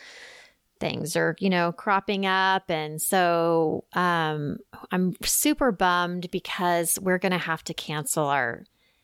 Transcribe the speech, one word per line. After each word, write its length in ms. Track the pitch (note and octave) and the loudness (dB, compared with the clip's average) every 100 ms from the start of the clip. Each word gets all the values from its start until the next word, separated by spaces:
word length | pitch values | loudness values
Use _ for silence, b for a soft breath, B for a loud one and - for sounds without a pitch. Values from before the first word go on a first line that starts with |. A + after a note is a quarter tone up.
| B B B B B B _ _ | B B B B B B _ _
things 360 | - - D#3 E3+ | -6 -4 -2 0
are, 180 | E3 D#3+ | 0 0
you 80 | G3 | 0
know, 220 | F3+ E3+ | 2 0
cropping 540 | E3+ - G3 G3 G3+ G3 | -2 0 0 0 -2 0
up. 440 | F#3+ F#3+ F#3+ - | 2 2 2 0
And 300 | D#3+ D3+ D#3 | -4 -4 -6
so, 840 | - F#3+ F3 E3+ E3 E3 D#3+ - - | 0 2 4 4 4 4 2 0 -4
um, 640 | F3+ F3+ F3 D#3 D3+ D3 - - - - | -2 0 2 0 -2 -4 -6 -10 -20 -4
I'm 220 | F#3 F#3 - | 0 0 0
super 480 | - - D4 D4 C4+ | -2 0 2 2 2
bummed 580 | F#3+ F#3 F3 F3 F3+ F3+ | 2 2 2 0 -4 -6
because 680 | F#3 - - F3 E3+ E3 - | -8 -6 -2 2 2 0 -2
we're 180 | F#3 F3+ | 0 0
gonna 200 | F#3+ F3+ | 0 -2
have 260 | E3 D#3+ | -2 -6
to 100 | - | -6
cancel 520 | E3 - D3+ D3+ - D3 | -10 -6 -6 -2 -2 2
our 380 | C#3 A#2+ - - _ _ _ | 2 0 -4 -14 _ _ _